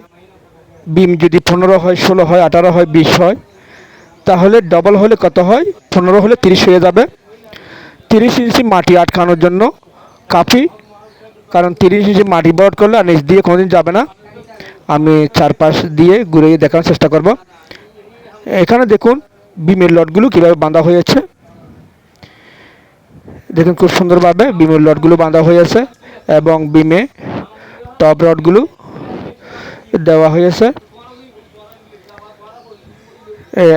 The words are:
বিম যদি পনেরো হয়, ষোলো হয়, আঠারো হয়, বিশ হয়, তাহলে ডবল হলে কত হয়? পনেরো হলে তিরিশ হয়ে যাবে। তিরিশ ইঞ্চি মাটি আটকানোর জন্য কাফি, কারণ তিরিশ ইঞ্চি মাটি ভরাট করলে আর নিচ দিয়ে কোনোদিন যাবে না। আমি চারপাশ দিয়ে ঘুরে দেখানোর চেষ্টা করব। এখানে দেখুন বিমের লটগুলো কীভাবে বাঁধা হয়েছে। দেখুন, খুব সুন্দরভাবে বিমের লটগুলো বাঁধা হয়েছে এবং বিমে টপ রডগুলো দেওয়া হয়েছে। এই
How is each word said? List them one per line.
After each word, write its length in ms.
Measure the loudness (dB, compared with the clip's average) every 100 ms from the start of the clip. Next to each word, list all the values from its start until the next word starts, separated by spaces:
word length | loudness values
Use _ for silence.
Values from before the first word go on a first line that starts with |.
| -8 _ _ _ _ _ _ _ -6
বিম 160 | 0 0 0
যদি 160 | 0 0 -2
পনেরো 260 | 0 0 0
হয়, 180 | 0 -2
ষোলো 280 | 0 0
হয়, 180 | 0 2 2
আঠারো 240 | 2 2
হয়, 160 | 0 0
বিশ 240 | 0 0 0
হয়, 160 | 0 -2 -10 _ _ -20 -20 _ _ _
তাহলে 320 | -2 0 2 2
ডবল 340 | 0 0 0 2
হলে 180 | 2 0
কত 140 | -2 -2
হয়? 260 | 0 0 -2 -8 -6
পনেরো 240 | -2 0 2
হলে 140 | 2 0
তিরিশ 160 | 0 2 2
হয়ে 120 | 2
যাবে। 220 | 2 0 -2 -6 _ -20 -20 -20 -20 -20 -20 _ -2
তিরিশ 260 | 0 0 -2
ইঞ্চি 240 | -2 -2
মাটি 300 | 0 -2 2 0
আটকানোর 420 | 0 -2 -2 0
জন্য 160 | -2 0 -4 -4 _ _ _ _ -4
কাফি, 340 | -4 0 -2 -2 -8 _ -20 -20 _ -20 _ _
কারণ 180 | -2 -2
তিরিশ 280 | 0 0 2 0
ইঞ্চি 160 | 0
মাটি 260 | 0 0 0
ভরাট 220 | 2 0 2
করলে 160 | 0 0
আর 40 |
নিচ 160 | 0 0
দিয়ে 180 | 0 0 2
কোনোদিন 220 | 0 0
যাবে 240 | -2 0
না। 100 | -2 -4 _ -20 -20 -20 -20 -20 -16 -6
আমি 200 | -2 0 0 0 -2
চারপাশ 380 | -2 0 -2 -2 -4 0
দিয়ে 160 | 2 2
ঘুরে 240 | 0 0 2 2
দেখানোর 240 | 0 -2 -2
চেষ্টা 180 | -2 -2
করব। 140 | -2 -2 -4 _ _ -20 -20 _ _ -20 _ -20 -20 -6 -2
এখানে 220 | 0 0 0
দেখুন 300 | 0 0 -2 -6 _ _ -6
বিমের 360 | -2 0 2
লটগুলো 340 | 2 0 0 0
কীভাবে 220 | 2 2 2
বাঁধা 160 | 0 0 0
হয়েছে। 300 | 0 -2 -4 -6 _ _ _ -20 -20 _ _ _ _ -20 _ _ _ -20 _ _ _ _ -20 -20 -20 -8 -2
দেখুন, 180 | -2
খুব 160 | 0 0 0
সুন্দরভাবে 460 | 0 2 2 0 -2 0
বিমের 240 | 2 2 2
লটগুলো 280 | 2 2 0
বাঁধা 240 | 0 0
হয়েছে 380 | 2 2 2 -2 -4 _ -20 -14 -4 -2
এবং 180 | 0 -2 0
বিমে 280 | 0 0 0 -4 -10 -14 -14 -16 -20 -20 -20 -14 -2
টপ 200 | 0 2
রডগুলো 360 | 0 0 0 0 -2 _ -20 -20 -18 -16 -18 -20 -20 -20 -20 -20 _ -4 0
দেওয়া 220 | 2 2
হয়েছে। 320 | 0 -2 0 -2 -4 _ _ -20 -20 -20 _ _ _ -20 _ _ _ _ -20 -20 _ -20 -20 -20 -20 _ _ _ _ -20 -20 -10 -2
এই 80 | 2